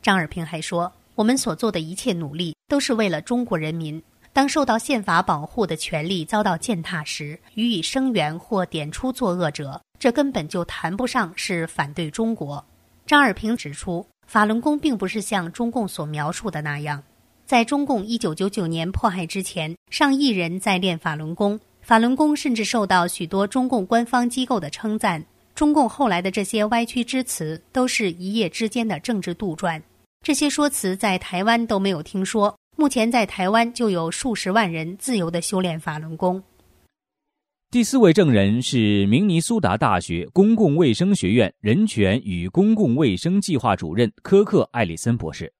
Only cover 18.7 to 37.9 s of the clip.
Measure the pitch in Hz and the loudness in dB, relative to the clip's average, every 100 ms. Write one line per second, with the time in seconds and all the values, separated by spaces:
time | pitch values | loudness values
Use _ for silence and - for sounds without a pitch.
18.7 | 165 165 - 226 185 165 196 185 180 156 | -2 -2 0 -2 -2 -6 -6 -6 -6 -6
19.7 | 170 _ - 285 269 285 196 170 185 208 | -8 _ 0 2 4 2 2 -2 -2 0
20.7 | 185 185 170 170 151 156 170 202 214 _ | 0 0 -2 -4 -6 -8 -2 -2 -2 _
21.7 | _ - 226 233 254 302 294 294 226 208 | _ 2 4 4 4 2 2 0 0 0
22.7 | 240 196 185 175 - 165 196 196 262 254 | 0 2 2 2 -2 -4 0 0 0 0
23.7 | 247 185 233 233 247 240 240 254 240 151 | 0 2 0 2 0 0 -2 -2 -2 -4
24.7 | - 220 220 208 165 - _ _ - 302 | -8 -4 -2 -2 -2 -8 _ _ 0 2
25.7 | 302 233 - 254 175 185 196 196 220 208 | 4 2 2 0 2 0 -4 -2 0 0
26.7 | 233 233 247 233 262 247 - 156 160 _ | 0 0 -4 -2 -2 -4 -6 -6 -8 _
27.7 | 262 254 - 202 175 185 220 180 - 220 | -2 0 0 -2 -4 -4 -2 -2 -2 -4
28.7 | 240 226 - - 220 175 175 202 156 180 | -2 -2 -4 -4 -4 -4 -6 -6 -4 -4
29.7 | 160 - _ _ _ - 285 294 285 294 | -4 -12 _ _ _ -4 0 0 2 0
30.7 | 285 190 190 214 185 - 180 208 233 226 | 0 -4 -2 0 -2 -4 -2 2 2 2
31.7 | 202 196 175 165 190 190 226 202 - _ | 0 0 -2 -4 -4 -2 2 0 -2 _
32.7 | - 294 254 220 240 196 - 185 220 233 | 2 2 4 2 2 0 0 2 4 2
33.7 | 240 226 180 165 - 262 208 190 208 202 | 0 0 0 -2 -4 -4 -2 0 2 2
34.7 | 165 160 190 - 233 170 170 - 190 185 | -2 -6 -8 -2 -2 0 -2 -2 -2 -2
35.7 | 165 165 156 160 160 180 190 190 _ _ | -4 -6 -8 -10 -2 -2 -2 -8 _ _
36.7 | _ _ _ _ _ _ _ _ _ _ | _ _ _ _ _ _ _ _ _ _
37.7 | 240 226 | 0 2